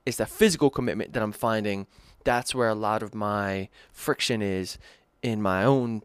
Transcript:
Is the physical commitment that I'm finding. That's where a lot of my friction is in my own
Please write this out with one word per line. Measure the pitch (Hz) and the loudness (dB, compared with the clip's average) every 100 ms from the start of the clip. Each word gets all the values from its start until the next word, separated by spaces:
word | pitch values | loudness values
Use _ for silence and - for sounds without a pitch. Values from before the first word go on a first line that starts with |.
| - | -6
Is | - | -4
the | 110 | -4
physical | - 214 160 143 | 4 4 6 2
commitment | - 123 92 - | 2 -2 -4 -4
that | - | -4
I'm | 107 | -4
finding. | 101 117 110 104 98 98 - - - | -2 0 0 0 -4 -6 -16 -20 -6
That's | - 120 - | 0 0 0
where | 127 117 | 0 0
a | 107 | 0
lot | 107 110 | 0 -2
of | 107 107 | -4 -4
my | 104 104 98 95 98 - - | -2 0 -2 -2 -6 -12 -20
friction | - - 139 - 113 | -6 -4 -2 0 0
is | 101 95 92 - - - _ _ | 0 -2 -4 -10 -18 -20 _ _
in | 123 107 | -4 0
my | 101 92 | 0 2
own | 117 139 120 110 | 4 4 2 -4